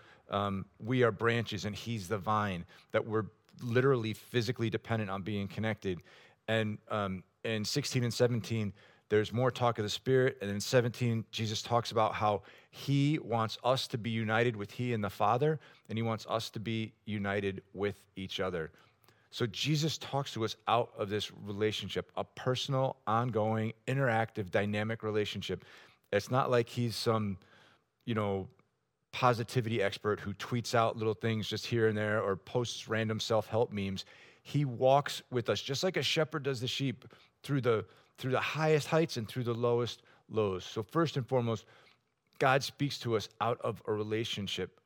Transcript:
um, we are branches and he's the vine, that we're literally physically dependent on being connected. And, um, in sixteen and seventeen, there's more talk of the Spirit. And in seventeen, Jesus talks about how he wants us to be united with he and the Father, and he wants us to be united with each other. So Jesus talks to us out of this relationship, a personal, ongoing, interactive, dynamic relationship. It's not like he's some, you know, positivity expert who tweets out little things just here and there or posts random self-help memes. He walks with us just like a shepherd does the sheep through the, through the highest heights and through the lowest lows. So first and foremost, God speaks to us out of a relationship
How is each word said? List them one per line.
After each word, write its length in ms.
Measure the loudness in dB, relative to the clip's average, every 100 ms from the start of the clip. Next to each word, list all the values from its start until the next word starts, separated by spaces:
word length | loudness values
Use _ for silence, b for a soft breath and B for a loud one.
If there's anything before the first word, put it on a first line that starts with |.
| B B -4
um, 340 | -2 0 -2 -6 -8
we 240 | -2 4
are 80 | 4
branches 520 | 4 2 2 0 -4
and 120 | -6 -6
he's 320 | -6 -6 -4
the 100 | -4
vine, 460 | 0 2 2 -2 -8 B B
that 160 | -2 0
we're 200 | -2 -2 -8 _ -10
literally 520 | 0 2 4 4 0
physically 540 | -6 -4 -2 0 0 -2
dependent 420 | -2 -2 -2 -2
on 120 | -4
being 240 | -4 -4 -4
connected. 540 | -2 -2 -2 -4 -6 B B B B -2
And, 300 | 0 0 -4 -4
um, 320 | -2 -2 -4 -10 _
in 200 | -4 -2
sixteen 380 | -2 -2 -2 0
and 100 | 0
seventeen, 600 | 2 2 2 -2 -2 -2 b b b 2
there's 240 | 2 2
more 180 | 2 0
talk 280 | 2 0 2
of 60 |
the 60 | -2
Spirit. 480 | -2 2 4 4 2
And 100 | -4
in 100 | -4
seventeen, 640 | 2 4 4 0 0 0 -2
Jesus 320 | -4 -4 -4
talks 300 | 0 0 2
about 220 | 2 2
how 280 | 2 0 0 B B B
he 480 | -8 0 2 2 0
wants 360 | -2 -2 -2 -2
us 240 | 0 0 0
to 100 | -6
be 120 | -4
united 460 | -2 2 2 2 0
with 160 | -6
he 200 | -6 -4
and 120 | -2
the 60 | -2
Father, 500 | 2 2 4 2 0 B B -8
and 80 | -4
he 60 |
wants 240 | -2 -4 -4
us 220 | -4 -4
to 100 | -8
be 320 | -4 -4 -4 -8
united 580 | -6 -4 0 0 0 -4 -10
with 280 | -4 -2 -4 _ -12
each 240 | -8 -4
other. 320 | -2 -2 -6 b b b b b b
So 160 | -4 -4
Jesus 520 | -2 0 2 0 -2
talks 340 | -4 -4 -4
to 120 | -2
us 120 | -4 -2 2
out 240 | 2 2 -2
of 100 | -2
this 220 | -2 -4
relationship, 800 | -8 -8 0 0 0 -4 -6 -4 -6
a 80 |
personal, 720 | -8 -4 -2 0 0 0 0 -2 0
ongoing, 680 | 2 2 2 2 2 -2 -4 -2
interactive, 640 | 0 2 2 0 -4 0
dynamic 520 | 0 2 0 -2 -2
relationship. 640 | -2 0 0 -4 -6 -6 B B B B _
It's 180 | -2 2
not 200 | 0 4
like 180 | 2 2
he's 280 | 0 -2 0
some, 420 | 2 2 0 -4 b b b b _ _
you 100 | -4
know, 340 | -2 0 0 -4 -12 _ _ _ _ _
positivity 720 | 2 2 2 0 -2 0 0
expert 380 | 0 0 -2 -2
who 120 | -4
tweets 400 | -8 -4 -4 0
out 220 | 2 2 2
little 180 | -2
things 320 | 0 0 -2 -2
just 200 | -6 -2
here 220 | 2 4
and 80 | 2
there 240 | 0 0
or 140 | 0
posts 540 | -2 -2 -2 -2 -6 -4
random 320 | -2 0 -2
self-help 520 | 2 2 2 2 2
memes. 320 | 0 -4 -6 -10 B B B
He 220 | -4 -2
walks 580 | 0 2 6 6 4 -6 -4
with 180 | -2 0
us 120 | -2
just 240 | -2 -2
like 120 | -2 0
a 60 |
shepherd 400 | 0 0 0 -2
does 180 | -4 -4
the 60 | -4
sheep 380 | -2 -2 -4 -12 B B _
through 180 | -4 0
the, 240 | 2 2 -2 b b -8
through 140 | -2
the 80 | 0
highest 480 | 0 2 4 4 4
heights 280 | 2 2 -2
and 120 | -6
through 160 | -4
the 100 | -2
lowest 480 | 0 2 2 0 -6 b b -4
lows. 360 | 0 2 0
So 180 | -6 -8
first 340 | -2 0 2 0
and 100 | 0
foremost, 400 | 2 2 -2 -6 b b b _ _ _ 0
God 260 | 2 2
speaks 340 | 0 -2 -4 -2
to 160 | 0 0
us 120 | 0 -2
out 200 | -2 0
of 220 | -2 -4 -4
a 60 |
relationship 880 | -2 0 -2 -2 -4 -4 -4 -6 -10